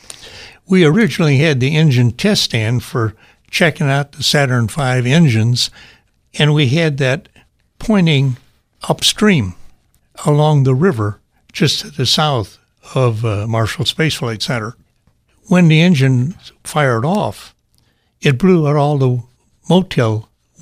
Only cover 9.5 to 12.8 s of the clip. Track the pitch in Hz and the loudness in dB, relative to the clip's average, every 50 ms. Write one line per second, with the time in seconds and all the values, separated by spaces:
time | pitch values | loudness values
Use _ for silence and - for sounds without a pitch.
9.5 | - - - - - _ _ _ _ _ _ _ _ - - 160 151 147 151 156 | -8 -14 -20 -20 -20 _ _ _ _ _ _ _ _ -6 -2 0 2 2 2 2
10.5 | 151 143 135 135 131 127 170 196 143 113 104 104 101 _ _ _ _ _ _ _ | 4 2 2 2 2 2 2 0 0 -2 -4 -6 -6 _ _ _ _ _ _ _
11.5 | - - 180 135 - - - 214 - - 127 104 - - 156 151 139 117 98 - | -6 -2 -2 -2 -2 -4 -8 -10 -6 -4 -2 -2 0 0 0 0 0 -2 -4 -6
12.5 | - _ _ _ _ _ | -12 _ _ _ _ _